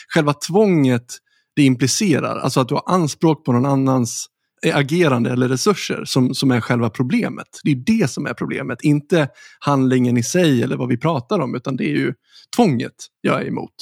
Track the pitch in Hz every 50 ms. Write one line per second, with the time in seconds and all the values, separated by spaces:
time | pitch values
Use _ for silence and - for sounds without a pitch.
0 | - _ - 170 151 147 143 - - - 165 208 220 202 180 156 139 127 123 120
1 | 120 - - - _ _ _ _ _ _ _ 151 147 135 127 120 139 123 - -
2 | 220 190 139 123 - 113 113 - - 135 - 143 131 120 143 - - - 175 185
3 | 165 139 - - - 160 151 - _ 143 120 120 127 139 139 135 135 135 131 131
4 | 120 113 - - - - _ _ _ _ _ _ - 160 165 151 139 127 156 180
5 | 175 147 127 117 117 127 123 123 127 123 131 123 - 214 196 - - - - -
6 | - - - 135 127 127 135 - 139 135 123 117 - - 127 117 120 113 - -
7 | 127 123 196 240 - - - - - - - - - 160 143 127 131 - 226 226
8 | 175 131 - - 147 123 123 - 156 - - - 135 - 120 - - 156 147 151
9 | 143 _ 190 160 147 139 - - - - - _ - 147 143 135 131 127 131 127
10 | 123 123 120 120 113 - - 180 180 156 135 120 104 - 147 135 131 123 123 117
11 | - 160 175 127 - - 214 185 139 123 - 131 - - - 143 147 147 147 139
12 | 135 139 - - _ _ _ - - _ - - 240 185 131 117 131 131 - _
13 | - - _ _ - 196 - 135 139 139 - - - - _ -